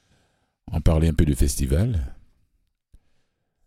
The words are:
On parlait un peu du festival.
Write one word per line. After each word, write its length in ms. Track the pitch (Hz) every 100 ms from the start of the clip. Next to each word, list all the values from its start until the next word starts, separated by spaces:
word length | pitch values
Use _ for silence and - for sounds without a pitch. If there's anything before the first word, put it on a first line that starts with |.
| _ _ _ _ _ _ -
On 120 | 80
parlait 300 | 85 80 80
un 40 |
peu 120 | - 78
du 100 | 69
festival. 800 | - - 67 73 120 92 65 - - _ _ _ _ _ _ _ _ _ _ _ _ _